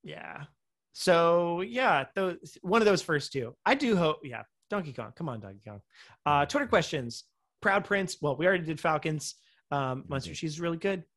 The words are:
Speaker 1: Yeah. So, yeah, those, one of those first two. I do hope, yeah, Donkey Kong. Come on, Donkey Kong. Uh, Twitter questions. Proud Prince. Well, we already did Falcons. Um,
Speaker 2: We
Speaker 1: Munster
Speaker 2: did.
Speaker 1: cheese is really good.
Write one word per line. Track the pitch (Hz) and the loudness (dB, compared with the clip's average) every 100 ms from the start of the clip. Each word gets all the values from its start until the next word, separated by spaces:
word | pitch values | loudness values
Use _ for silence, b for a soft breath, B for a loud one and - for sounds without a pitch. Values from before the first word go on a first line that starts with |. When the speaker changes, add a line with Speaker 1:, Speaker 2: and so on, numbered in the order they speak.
Speaker 1:
Yeah. | - 147 73 - 143 _ _ _ _ | -14 -14 -12 -14 -16 _ _ _ _
So, | - - 170 170 175 170 170 | -4 4 6 6 4 2 -2
yeah, | 196 240 254 156 135 - | -4 0 2 2 2 -2
those, | 190 175 - - | -2 -4 -12 -12
one | 180 220 | 0 4
of | 214 | 6
those | 180 | 4
first | - 151 - | 2 -2 -2
two. | 139 117 - - | -6 -6 -4 0
I | 277 | 2
do | 277 196 | 2 4
hope, | 165 151 | 2 0
yeah, | 143 113 110 _ _ | -6 -12 -12 _ _
Donkey | 202 156 | -6 -6
Kong. | 123 107 - | -8 -10 -8
Come | 135 | -8
on, | 117 | -8
Donkey | 98 98 107 | -10 -16 -16
Kong. | 104 _ B B B - | -16 _ B B B 2
Uh, | 143 143 | 2 2
Twitter | 285 269 | 0 2
questions. | 208 156 156 120 - - _ _ _ | 2 2 -4 -6 -10 -18 _ _ _
Proud | 214 196 196 | 2 2 2
Prince. | 202 190 - | 0 0 -2
Well, | 147 135 | -2 2
we | 175 | 2
already | 190 160 | 2 0
did | 156 | -2
Falcons. | 170 156 160 156 - - b b _ | 0 0 0 -4 -6 -14 b b _
Um, | 143 131 131 | -2 -2 -4
Speaker 2:
We | - | -4
Speaker 1:
Munster | 139 - | -6 -6
Speaker 2:
did. | - | -6
Speaker 1:
cheese | 160 | -6
is | 151 | -4
really | 170 170 | -4 -2
good. | 196 190 160 | -2 -2 -6